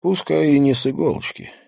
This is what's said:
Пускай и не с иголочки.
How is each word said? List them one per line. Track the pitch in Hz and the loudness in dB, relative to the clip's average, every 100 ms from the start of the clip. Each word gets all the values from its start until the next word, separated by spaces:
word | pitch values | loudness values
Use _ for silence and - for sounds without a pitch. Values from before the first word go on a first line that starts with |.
Пускай | 175 190 - 156 156 | -2 -4 -2 0 4
и | 143 | 4
не | 139 | 4
с | 127 135 | 2 0
иголочки. | 135 160 - - - - - | 0 -2 -2 -6 -12 -18 -20